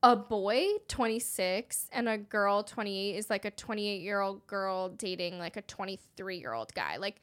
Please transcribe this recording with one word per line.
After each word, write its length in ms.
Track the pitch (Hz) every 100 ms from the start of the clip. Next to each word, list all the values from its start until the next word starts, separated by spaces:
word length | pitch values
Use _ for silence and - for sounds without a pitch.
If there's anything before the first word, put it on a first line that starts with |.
a 140 | 247 233
boy 500 | 202 208 196 240 381 415 -
twenty-six 1000 | - 226 226 - - 185 185 247 - -
and 160 | - 233
a 80 | 220
girl 460 | 208 214 202 202
twenty-eight 540 | 208 - 208 196 196 190
is, 120 | 214
like, 160 | 202
a 60 | 208
twenty-eight-year-old 960 | - - 214 208 196 180 202 196 196 -
girl 420 | 202 190 185 185
dating, 500 | 180 202 180 175 180
like, 200 | 170 208
a 40 |
twenty-three-year-old 1120 | - - 190 190 - - 190 180 127 113 110
guy. 220 | - 78 92
Like, 200 | 196 -